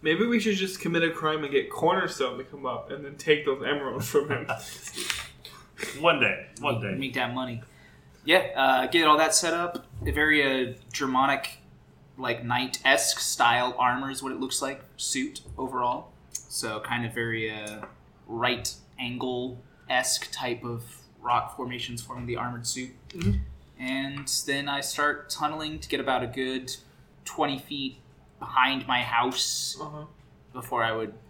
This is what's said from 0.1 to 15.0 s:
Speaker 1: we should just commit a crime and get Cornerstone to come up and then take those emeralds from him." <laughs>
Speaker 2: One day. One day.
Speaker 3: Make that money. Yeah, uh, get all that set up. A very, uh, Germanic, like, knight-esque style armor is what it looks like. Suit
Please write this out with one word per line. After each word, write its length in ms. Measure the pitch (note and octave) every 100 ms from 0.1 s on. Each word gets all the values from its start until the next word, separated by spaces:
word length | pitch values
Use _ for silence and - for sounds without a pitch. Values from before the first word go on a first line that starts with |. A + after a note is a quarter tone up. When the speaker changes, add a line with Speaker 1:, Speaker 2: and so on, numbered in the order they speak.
| E3+ A#3
Speaker 1:
we 120 | A#3+
should 160 | G#3 G3
just 220 | F#3+ -
commit 200 | F3 E3+
a 60 | E3
crime 340 | D#3+ D#3 D#3
and 80 | C#3+
get 200 | C#3 -
Cornerstone 680 | - D#3+ F#3 E3+ - B2+ A#2+
to 60 |
come 240 | C3 C#3+ C3+
up 240 | B2 A#2
and 120 | C#3
then 120 | C#3+ D3
take 300 | - D3+ D3
those 180 | C3+ G#2
emeralds 420 | D3 C3+ G#2+ G#2+
from 220 | D3 C#3+
him." 160 | B2+ -
<laughs> 60 | - - - - - - - - - - - - - - C3+
Speaker 2:
One 200 | E3 D3+
day. 260 | A2+ F#2 - -
One 180 | C#3+ A#2
day. 140 | G2+ A2
Speaker 3:
Make 180 | C3+ B2+
that 180 | B2
money. 280 | B2 B2+ A#2 - - - - - -
Yeah, 240 | - F3 F#3 -
uh, 320 | C3+ C3 C3
get 180 | E3+ D#3
all 120 | D3+
that 180 | D#3 -
set 180 | F3
up. 320 | E3 F3 - - - -
A 60 |
very, 580 | D3+ D3+ D3+ C#3 C3 B2+
uh, 40 | A2+ -
Germanic, 640 | - C#3 B2+ C3+ C#3 - - - - - - - -
like, 260 | B2+ A#2+ A#2+
knight-esque 760 | B2 B2+ - C3 C#3+ - -
style 560 | - - A#2+ B2 B2 B2
armor 320 | B2 B2+ C3+
is 140 | C3
what 80 | C3+
it 80 | B2+
looks 220 | C3 -
like. 200 | C3+ C#3 -
Suit 460 | -